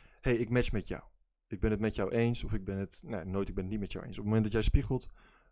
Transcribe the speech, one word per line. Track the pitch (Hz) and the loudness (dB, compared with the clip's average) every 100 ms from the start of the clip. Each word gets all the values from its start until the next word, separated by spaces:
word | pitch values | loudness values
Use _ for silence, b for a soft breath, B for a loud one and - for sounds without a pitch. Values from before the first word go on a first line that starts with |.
| b b | b b
"Hey, | 131 117 | 0 2
ik | 117 | 2
match | 123 117 | 2 2
met | 104 - | 0 -4
jou. | 85 - _ _ _ - | -8 -10 _ _ _ -12
Ik | 98 | -2
ben | 110 | 0
het | 104 | 2
met | 110 110 | 0 0
jou | 95 | 0
eens | 117 117 120 | 2 2 0
of | 107 | -2
ik | 110 95 | -2 -2
ben | 98 | -4
het, | 98 - 156 | -6 -8 -8
nee, | 104 | -8
nooit, | 92 98 98 | -2 -2 -2
ik | 95 | -2
ben | |
het | 92 | -4
niet | 107 | -4
met | 95 | -4
jou | - - | -6 -8
eens." | 95 | -6
Op | |
het | 104 | 2
moment | 110 | 2
dat | 107 | 4
jij | 110 | 2
spiegelt, | 104 143 123 127 - b b b b | 6 4 4 -2 -4 b b b b